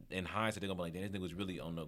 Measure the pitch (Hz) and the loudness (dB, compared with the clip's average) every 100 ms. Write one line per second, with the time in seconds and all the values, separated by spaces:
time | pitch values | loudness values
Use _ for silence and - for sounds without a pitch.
0 | - 95 87 104 110 101 95 90 85 85 | -4 -2 0 4 4 2 0 0 0 -2
1 | 98 95 90 85 98 87 80 82 | -2 0 -2 0 0 0 -2 -2